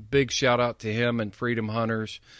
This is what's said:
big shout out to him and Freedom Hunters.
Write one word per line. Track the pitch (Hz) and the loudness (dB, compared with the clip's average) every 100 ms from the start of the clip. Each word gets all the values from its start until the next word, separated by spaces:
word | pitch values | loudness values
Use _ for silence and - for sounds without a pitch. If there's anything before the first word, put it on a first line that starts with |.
| 110 | -2
big | 139 131 | 0 0
shout | - 131 120 | 2 2 4
out | 120 113 | 2 -2
to | 110 | -4
him | 107 120 117 | 0 0 0
and | 104 - | -4 -4
Freedom | 120 117 110 | -4 -2 -2
Hunters. | 110 113 113 107 - _ | -2 -2 -2 -6 -10 _